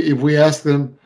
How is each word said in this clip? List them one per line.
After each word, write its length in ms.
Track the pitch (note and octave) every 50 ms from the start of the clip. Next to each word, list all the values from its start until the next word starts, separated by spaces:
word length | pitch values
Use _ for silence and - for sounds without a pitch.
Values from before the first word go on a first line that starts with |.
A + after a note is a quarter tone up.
| -
if 140 | D3 C#3 B2
we 180 | C#3 D3 D3+
ask 260 | D3 D3+ D#3 D3 - -
them, 340 | D3+ C#3+ C#3+ C#3 B2+ - _ _